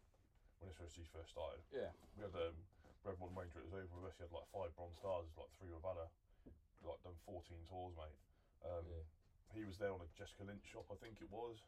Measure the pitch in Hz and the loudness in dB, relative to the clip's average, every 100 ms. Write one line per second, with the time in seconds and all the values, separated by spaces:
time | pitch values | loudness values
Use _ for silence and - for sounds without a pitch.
0 | - - - - - - 98 80 85 82 | -20 -20 -20 -20 -20 -10 -8 -4 -6 -4
1 | 82 82 82 - 78 57 - - 90 - | -6 -4 -4 0 0 0 0 2 2 0
2 | - 101 104 87 82 80 92 - - - | -8 -4 0 6 6 4 -6 -14 -16 -4
3 | 104 90 90 92 87 85 85 95 90 85 | 0 0 0 0 -2 -2 -2 0 0 -2
4 | 90 - 85 85 - 101 90 78 87 85 | -4 -4 -2 -2 0 2 2 2 -4 2
5 | 101 90 82 78 67 - 92 82 82 87 | 6 6 6 -2 -8 -6 -4 0 2 4
6 | 80 - - - - - - - 82 82 | 2 -4 -20 -16 -14 -14 -16 -6 -4 -2
7 | 90 87 - 87 - 85 82 90 90 82 | -4 -6 -4 -4 -2 -6 -2 -2 0 -2
8 | 76 71 - - - - - 87 82 82 | -4 -6 -14 -20 -20 -4 4 4 4 0
9 | 80 - - - - 110 104 92 101 90 | -2 -8 -18 -20 -4 0 0 4 4 4
10 | 85 - - - 98 101 - 110 - 101 | 0 -6 -8 -4 -4 -4 -6 -6 -4 -6
11 | 120 104 107 104 120 110 | -6 -6 -4 0 0 0